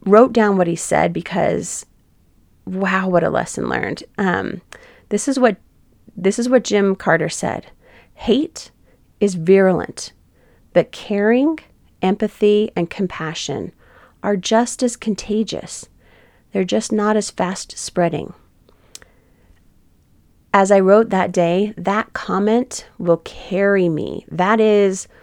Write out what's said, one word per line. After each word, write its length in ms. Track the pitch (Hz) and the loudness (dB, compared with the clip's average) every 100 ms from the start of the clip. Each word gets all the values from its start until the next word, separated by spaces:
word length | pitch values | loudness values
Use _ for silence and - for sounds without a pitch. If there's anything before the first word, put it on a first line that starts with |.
wrote 280 | 190 208 262 | 4 6 6
down 260 | 226 208 196 | 4 2 2
what 80 | 175 | 0
he 100 | 170 | -2
said 360 | - - 170 | -2 0 0
because, 720 | 170 - 185 - - - - - _ _ _ _ _ _ _ - | -2 -6 -2 -2 -2 -6 -12 -14 _ _ _ _ _ _ _ -10
wow, 420 | 185 196 190 190 | -4 -2 -2 0
what 160 | 175 | 2
a 60 | 165 | 2
lesson 380 | 156 - - 60 | -2 -4 -6 -6
learned. 360 | - - - - - | -4 -6 -8 -12 -4
Um, 420 | 185 175 95 180 - - - - _ | -2 -2 -4 -10 -16 -20 -20 -20 _
this 200 | 208 - | -4 -2
is 100 | 262 | 2
what, 180 | 240 190 _ _ _ _ - | 2 0 _ _ _ _ -20
this 240 | - 190 208 | -4 -2 0
is 100 | 240 | 2
what 160 | 254 | 2
Jim 300 | - 208 196 | 2 2 2
Carter 360 | 190 190 165 160 | 0 0 0 0
said. 380 | - - - - _ _ - _ | -4 -6 -6 -10 _ _ -20 _
"Hate 580 | - - 247 320 - - _ _ _ _ _ | -8 0 0 0 -8 -20 _ _ _ _ _
is 160 | 202 | -2
virulent, 800 | 180 160 196 190 175 - - - - _ _ _ _ _ | 0 4 6 6 2 -2 -10 -16 -18 _ _ _ _ _
but 180 | - - | 0 0
caring, 640 | - - 202 208 247 285 320 - _ _ _ | -6 -6 -2 2 2 0 -2 -10 _ _ _
empathy, 680 | 190 208 208 - 208 208 214 - | -2 -2 -4 0 2 2 0 -2
and 140 | 170 | -6
compassion 800 | - 185 - 156 156 - 131 90 - _ _ - _ | -4 -6 -6 -10 -8 -8 -8 -10 -14 _ _ -20 _
are 140 | 196 202 | -4 -4
just 460 | - 220 247 - | 0 0 0 -2
as 120 | 247 | -4
contagious. 920 | - 220 196 - 214 208 - - - - _ _ _ _ _ _ | -2 -6 -6 -4 -4 -2 -6 -10 -16 -18 _ _ _ _ _ _
They're 120 | 196 | -4
just 280 | 185 214 - | -2 -2 -2
not 240 | 214 208 214 | -2 2 0
as 140 | 202 | -2
fast 480 | - 180 196 - - | -4 -4 -4 -12 -14
spreading." 560 | - - 170 160 - - _ _ _ _ _ - - _ _ _ _ _ _ _ _ _ _ _ _ _ _ | -6 -2 0 -2 -8 -16 _ _ _ _ _ -20 -20 _ _ _ _ _ _ _ _ _ _ _ _ _ _
As 180 | 202 190 | 2 4
I 100 | 196 | 4
wrote 280 | 190 214 226 | 6 6 4
that 240 | 190 175 | 0 0
day, 400 | 180 170 180 208 - | 0 2 2 -2 -4
that 340 | 175 208 - | -4 -2 -4
comment 720 | - - 185 208 233 254 - - - | -8 -4 -2 2 0 0 -8 -16 -6
will 240 | 175 165 | 0 0
carry 640 | - - - 190 202 196 175 | -2 -18 -6 0 2 2 2
me. 380 | 151 - - - | 0 -4 -8 -10
That 300 | 160 185 220 | -2 0 4
is 480 | 214 208 196 190 - - | 4 4 4 0 -8 -20